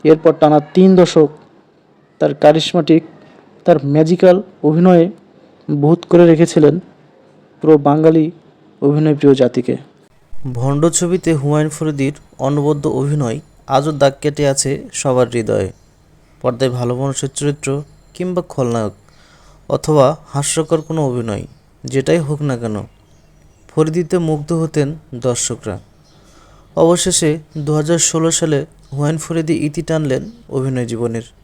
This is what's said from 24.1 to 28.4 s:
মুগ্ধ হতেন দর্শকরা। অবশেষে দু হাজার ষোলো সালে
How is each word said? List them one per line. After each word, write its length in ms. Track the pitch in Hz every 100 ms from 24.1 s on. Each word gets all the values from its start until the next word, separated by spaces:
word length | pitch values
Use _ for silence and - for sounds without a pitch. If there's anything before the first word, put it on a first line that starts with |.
| 185 160
মুগ্ধ 200 | 156 147 165
হতেন 260 | 160 151 139 160 _ 120 127
দর্শকরা। 500 | 120 - 117 110 92 _ _ _ _ _ _ _ - _ -
অবশেষে 540 | 165 175 185 175 160 160 156 160
দু 140 | 147
হাজার 260 | 151 151 170
ষোলো 300 | - 165 165
সালে 280 | 160